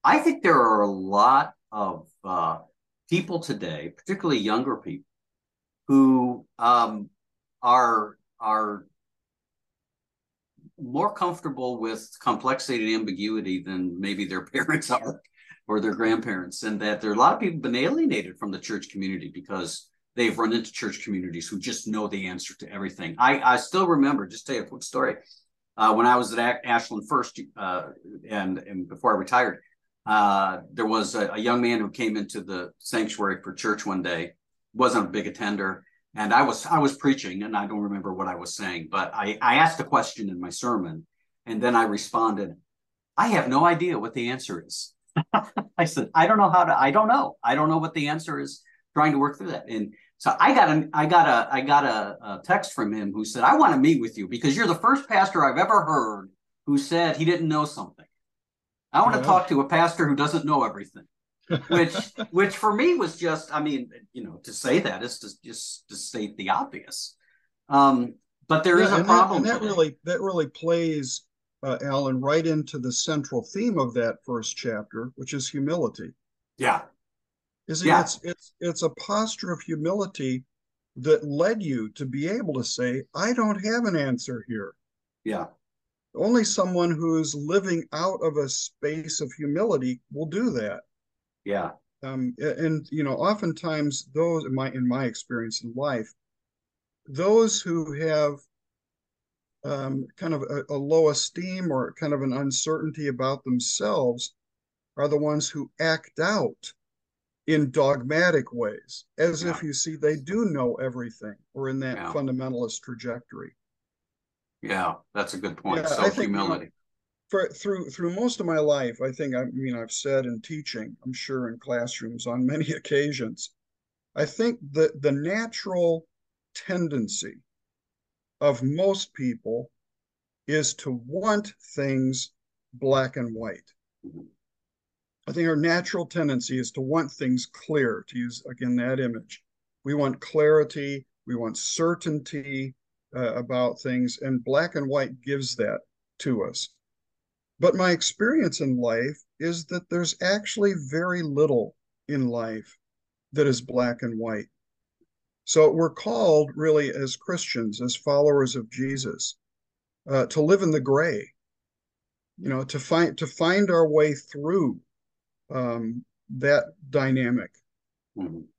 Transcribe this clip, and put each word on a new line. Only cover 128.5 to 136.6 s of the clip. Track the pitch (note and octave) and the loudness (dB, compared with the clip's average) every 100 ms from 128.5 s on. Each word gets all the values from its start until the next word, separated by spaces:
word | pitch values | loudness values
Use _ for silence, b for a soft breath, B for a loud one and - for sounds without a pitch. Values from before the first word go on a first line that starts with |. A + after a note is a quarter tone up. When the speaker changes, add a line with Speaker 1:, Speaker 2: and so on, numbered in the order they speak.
| A#2+ | 2
Speaker 2:
most | C3 D3+ F#3+ G3 - | 0 2 2 0 -6
people | - B2+ A#2 A2 A#2 B2+ _ _ _ _ _ _ _ - | -4 -4 -4 -4 -6 -6 _ _ _ _ _ _ _ -2
is | D#3 C#3+ | 0 0
to | - C#3 B2 A#2+ | -4 -8 -8 -6
want | E3+ G#3+ G#3 G#3 - - | -4 0 0 -2 -18 -12
things | - C#3 C3 C3 C3 - _ _ _ _ | -4 -2 0 0 -2 -8 _ _ _ _
black | B2 C3+ C3+ C3 C#3 | -4 2 2 2 -4
and | A#2+ | -8
white. | A2 A2 F2+ _ _ _ _ - | -8 -10 -12 _ _ _ _ -20
Speaker 1:
Mm-hmm. | - - _ _ _ _ _ _ _ _ _ - | -18 -20 _ _ _ _ _ _ _ _ _ -8
Speaker 2:
I | |
think | E3+ E3 | 0 2
our | D3+ | 2
natural | E3 F3 F3 F3+ D#3 | 2 2 0 -6 -4
tendency | E3+ D3 B2+ B2 | -2 0 -2 -2
is | C3 | -4